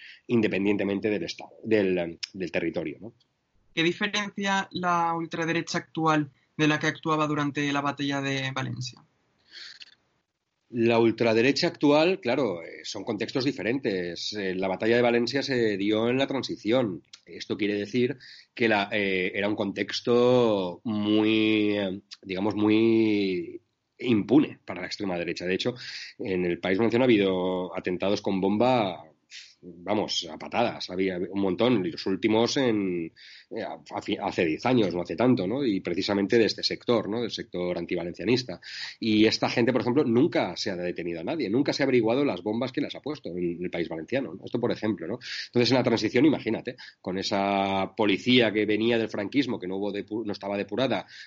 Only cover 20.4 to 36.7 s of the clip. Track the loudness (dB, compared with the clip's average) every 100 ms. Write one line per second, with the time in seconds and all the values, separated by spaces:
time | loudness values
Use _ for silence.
20.4 | 4 2 -2 -4 -4 -2 2 4 4 4
21.4 | 4 4 2 0 -2 -6 -12 -14 -8 -4
22.4 | -2 2 4 6 6 6 4 2 0 -2
23.4 | -6 -12 _ _ _ -6 0 0 4 4
24.4 | 4 -2 -12 -10 -10 -6 -4 -4 -4 -4
25.4 | -2 -2 -2 -6 -10 -14 -14 -10 -4 -2
26.4 | 0 -2 0 2 2 4 6 6 4 2
27.4 | 0 -2 -4 -6 -4 -2 0 0 0 0
28.4 | 2 2 4 4 0 -4 -14 _ _ -20
29.4 | -20 _ -20 -10 -2 -2 -2 -4 -8 -10
30.4 | -6 -2 -2 -4 -6 -2 -2 -2 -4 -2
31.4 | -2 2 2 2 0 -4 -4 0 2 2
32.4 | 2 2 0 0 0 -4 -6 -12 -20 -20
33.4 | -12 -10 -10 -12 -12 -10 -6 -4 -4 0
34.4 | 0 0 2 4 2 0 -4 2 4 4
35.4 | 0 -2 0 0 -2 -2 0 0 4 4
36.4 | 4 0 -4